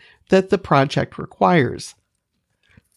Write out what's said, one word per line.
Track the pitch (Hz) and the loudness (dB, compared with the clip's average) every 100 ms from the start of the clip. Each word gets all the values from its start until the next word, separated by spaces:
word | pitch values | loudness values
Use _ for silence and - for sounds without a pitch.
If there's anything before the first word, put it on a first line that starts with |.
| _ _ - | _ _ 0
that | 190 190 | 0 2
the | 190 | -2
project | - 139 139 151 - - | 0 0 0 -2 -6 -10
requires. | - - 190 175 120 - - - _ _ _ _ _ _ _ _ _ | -12 0 2 2 0 -4 -16 -20 _ _ _ _ _ _ _ _ _